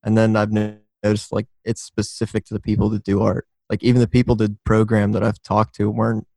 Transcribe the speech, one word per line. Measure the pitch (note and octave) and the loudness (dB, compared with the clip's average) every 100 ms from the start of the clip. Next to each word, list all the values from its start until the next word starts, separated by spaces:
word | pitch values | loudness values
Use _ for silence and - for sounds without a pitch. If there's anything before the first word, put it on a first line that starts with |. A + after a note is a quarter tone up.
And | G#2+ A2 | 0 2
then | A2 A2 | 2 2
I've | G#2 | 0
no-, | G#2+ G#2+ G#2+ _ _ | -2 -4 -8 _ _
noticed, | G#2 G#2 - | -2 -2 -2
like, | - A2+ _ | -6 -6 _
it's | - A2+ | -8 -8
specific | - - G2+ - A2 A2 - | -6 -8 -8 -6 -6 -6 -8
to | |
the | G#2+ | -8
people | - G#2 G#2 | -4 0 0
that | G#2+ | -2
do | G2+ G2 | -2 0
art. | G#2+ F2+ - _ _ | 0 -2 -8 _ _
Like, | A2 | -2
even | B2 B2 | 2 2
the | A#2 | 4
people | B2 B2 A#2 | 2 2 2
that | G#2+ G#2 | 0 -2
program | - A2 G#2+ A2 G#2 | 0 2 4 2 2
that | G#2+ | 0
I've | A2 - | -2 -4
talked | - G#2 G#2+ - | -2 0 0 -2
to | G#2 | -4
weren't | A2 A2+ A2 - | 0 -2 -2 -8